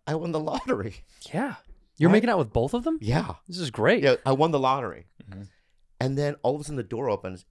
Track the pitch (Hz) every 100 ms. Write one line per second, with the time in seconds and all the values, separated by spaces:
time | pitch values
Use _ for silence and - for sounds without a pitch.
0 | - 156 170 156 160 254 262 110 107 -
1 | - - - 165 269 - - - _ -
2 | 165 214 240 190 117 117 131 240 294 320
3 | 107 - 226 - - 175 147 104 127 233
4 | 139 123 135 135 156 143 131 135 110 -
5 | - _ 98 95 101 _ _ _ _ -
6 | 127 139 143 143 123 147 147 135 101 117
7 | 131 101 95 90 _